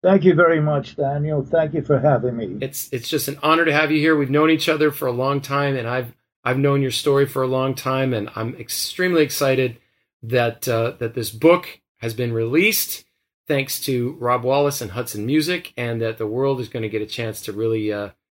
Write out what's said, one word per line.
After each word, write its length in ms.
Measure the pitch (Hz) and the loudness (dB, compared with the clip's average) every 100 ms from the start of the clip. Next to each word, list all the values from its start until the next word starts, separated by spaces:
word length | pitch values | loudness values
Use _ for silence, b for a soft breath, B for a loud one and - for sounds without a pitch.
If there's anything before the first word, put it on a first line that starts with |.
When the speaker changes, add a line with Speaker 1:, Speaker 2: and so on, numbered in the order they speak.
Speaker 1:
Thank 220 | 185 190 156 | 6 6 6
you 100 | 160 | 6
very 240 | 170 160 | 6 4
much, 380 | 151 143 - - | 2 0 -4 -4
Daniel. 460 | 139 143 151 151 135 | -2 -2 -2 -2 2
Thank 280 | 165 156 | 2 2
you 80 | 156 | -4
for 160 | - 139 | 0 2
having 380 | - 127 123 117 | 4 4 0 -4
me. 220 | 104 101 | -6 -6
Speaker 2:
It's, 300 | 135 - - | -8 -8 -8
it's 160 | 127 117 | -8 -4
just 220 | 151 143 | -4 -4
an 100 | 139 | -2
honor 220 | 151 160 | 2 4
to 80 | 160 | 4
have 180 | 147 156 | 2 2
you 100 | 156 | 2
here. 180 | 156 156 | 4 2
We've 120 | 135 | 2
known 220 | 147 160 | 2 4
each 160 | 160 165 | 4 2
other 240 | 151 151 | 2 2
for 160 | 143 135 | 0 -4
a 60 | |
long 260 | 120 131 143 | -2 -2 -2
time, 380 | 131 139 143 135 | -2 -2 0 -2
and 100 | 117 | -4
I've, 260 | 127 120 _ _ _ | -4 -6 _ _ _
I've 140 | 123 127 | -2 0
known 220 | 139 139 | 2 2
your 100 | 135 | 0
story 340 | - 147 139 139 | 0 2 4 2
for 160 | 135 | 0
a 60 | 131 | -2
long 260 | 131 131 | 0 -2
time, 400 | 131 131 131 131 | -2 -2 0 0
and 160 | 117 104 - | -2 -4 -6
I'm 180 | 113 - | -8 -8
extremely 680 | 123 - - - 185 170 | -10 -8 -6 -2 0 2
excited 540 | 143 - 139 131 127 117 _ _ _ _ | 2 0 0 2 0 -4 _ _ _ _
that, 460 | 113 123 120 117 - | -2 0 0 -2 -2
uh, 240 | 113 117 - | 0 -2 -4
that 140 | 117 | -6
this 180 | 123 110 | -6 -8
book 480 | 113 156 175 - - _ _ | 2 4 4 0 -20 _ _
has 140 | 117 | -8
been 200 | 110 120 | -4 -4
released 720 | 113 113 147 208 208 - - _ _ _ _ _ | -2 0 2 2 0 -4 -10 _ _ _ _ _
thanks 320 | 139 135 - - | -4 -4 -6 -4
to 320 | 123 120 - | -2 -2 -4
Rob 240 | 120 123 | -2 0
Wallace 380 | 123 139 143 139 | 0 2 2 -2
and 100 | 107 | -8
Hudson 340 | 101 120 104 110 | -8 -8 -6 0
Music, 480 | 151 156 180 - - | 0 0 -4 -8 -8
and 240 | 120 117 | -6 -2
that 160 | 113 113 | -4 -4
the 100 | 107 | -4
world 320 | 117 139 131 | -2 -2 -2
is 80 | 117 | -4
gonna 220 | 120 110 | -6 -4
get 120 | 107 | -4
a 40 | 104 | -6
chance 340 | - 113 101 | -6 -6 -8
to 100 | - | -10
really, 400 | 101 110 110 107 | -4 -2 0 -2
uh, 160 | 104 101 _ _ | -4 -8 _ _